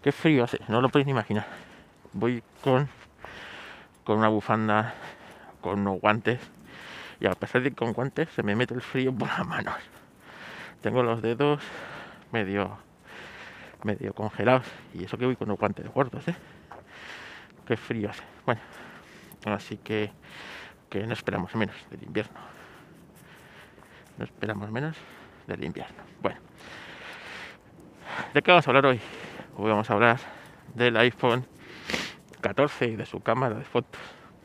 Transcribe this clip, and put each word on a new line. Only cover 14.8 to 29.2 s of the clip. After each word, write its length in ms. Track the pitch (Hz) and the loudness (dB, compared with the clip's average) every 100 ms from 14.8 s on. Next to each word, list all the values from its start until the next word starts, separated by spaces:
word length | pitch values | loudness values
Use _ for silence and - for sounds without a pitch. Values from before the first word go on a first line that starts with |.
| - | -14
y 120 | 90 92 | -10 -8
eso 120 | 98 | -2
que 80 | 123 | -2
voy 100 | 123 | 0
con 120 | 107 | -4
unos 100 | 98 | 0
guantes 320 | 104 104 - | 0 0 -4
gordos, 360 | 131 135 120 - | -2 -2 -2 -6
¿eh? 80 | 175 - - - - - - - - - - - - - | -8 -10 -20 -20 -20 -20 -18 -16 -16 -16 -18 -20 -20 -4
Qué 120 | 113 | -4
frío 320 | - 117 101 | -2 -4 -4
hace. 140 | - - - - | -8 -16 -8 -2
Bueno, 140 | 117 - - - - - - - - - | -2 -4 -18 -18 -18 -20 -20 -20 -10 -4
así 320 | 101 - 107 | -4 -6 -12
que, 340 | - 107 107 - - - - - - - _ | -4 -2 -2 -6 -20 -16 -14 -14 -16 -20 _
que 180 | 98 110 | -6 -4
no 60 | |
esperamos 420 | 117 - 104 90 113 | -4 -2 -2 -2 -2
menos 180 | 101 - - | -2 -4 -16
del 140 | - | -16
invierno. 340 | - - 104 - - - - - - - - - - - - - - - - - - - | -6 -4 -4 -10 -18 -18 -20 -20 -20 -20 -20 -20 -20 -20 -20 -20 -20 -20 -20 -20 -20 -10
No 80 | 110 | -10
esperamos 440 | - 107 101 104 | -6 -6 -4 -6
menos 280 | 110 151 160 - - - - - | -4 -4 -6 -14 -20 -20 -20 -10
del 160 | - | -6
invierno. 400 | 76 - - - - - | -6 -8 -12 -14 -20 -6
Bueno, 200 | 98 - - - - - - - - - - - - - - - - - - - - | -6 -6 -18 -20 -18 -16 -16 -16 -14 -14 -14 -14 -14 -18 -20 -20 -20 -20 -12 -8 0
¿de 80 | 143 | 2
qué 100 | 143 | 8
vamos 160 | 180 147 | 8 10
a 20 | |
hablar 160 | 127 139 | 6 6
hoy? 140 | 123 - - | 4 0 -14